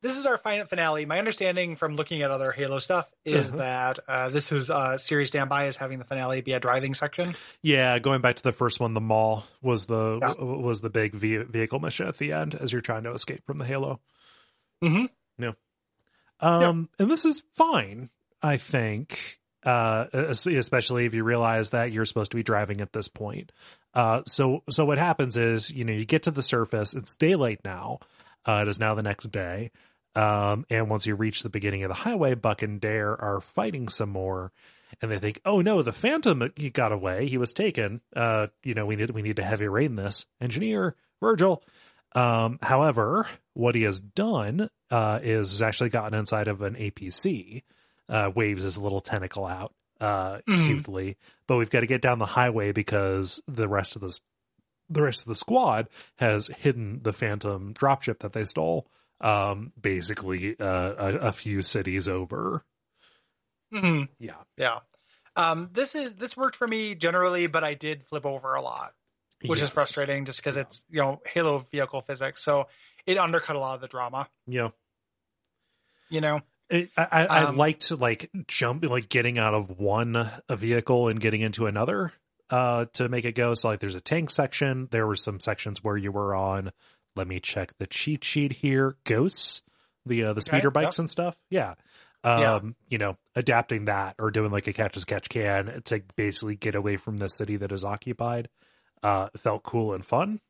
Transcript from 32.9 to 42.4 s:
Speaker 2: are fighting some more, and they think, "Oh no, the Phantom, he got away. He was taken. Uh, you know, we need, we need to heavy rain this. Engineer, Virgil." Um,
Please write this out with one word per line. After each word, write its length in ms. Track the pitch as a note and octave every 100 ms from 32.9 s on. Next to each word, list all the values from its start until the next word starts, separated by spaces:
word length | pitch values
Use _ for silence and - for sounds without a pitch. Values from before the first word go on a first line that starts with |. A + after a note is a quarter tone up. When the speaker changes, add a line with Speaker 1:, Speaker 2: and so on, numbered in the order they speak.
| A2 G#2 A2
Speaker 2:
are 220 | G#2 G2+
fighting 480 | - - A3 D#3+ A#2
some 200 | - G#2
more, 400 | G2 F#2+ F#2+ F#2 _ - _ _ -
and 80 | A2+
they 60 | G#2+
think, 240 | G#2 G#2+
"Oh 160 | - G3+
no, 200 | F3+ G#3
the 100 | B2
Phantom, 600 | A2 A#3+ D#4+ C4 D3 A#2 -
he 140 | D3
got 220 | A#2+ A#2
away. 340 | G#2 F#2 F#2 C#3
He 100 | B2+
was 120 | B2
taken. 480 | - G#3 - G#2+ A2+ _ -
Uh, 320 | A#2 A2 G#2 _
you 100 | - A2
know, 100 | G#2
we 100 | G#2+
need, 140 | A2+
we 140 | A2
need 140 | G#2+ G#2+
to 60 |
heavy 240 | G2 G#2+ G#2
rain 280 | G2+ C#3+ A2+
this. 300 | G2 - - _
Engineer, 560 | B2 A#2 G#3+ G#2+ F#3 - _ _
Virgil." 440 | G#3+ A3 F#3 F3+ _ _ - _ _
Um, 460 | B2+ B2 A2+